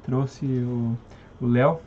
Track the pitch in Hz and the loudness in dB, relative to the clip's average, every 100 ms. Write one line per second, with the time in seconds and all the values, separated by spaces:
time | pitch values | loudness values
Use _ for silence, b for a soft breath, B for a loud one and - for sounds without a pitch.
0 | - 127 135 - 143 127 123 120 117 117 | -2 -2 -2 -4 -4 -2 -2 -2 -4 -4
1 | - B B - 123 123 143 165 | -10 B B -6 2 4 4 0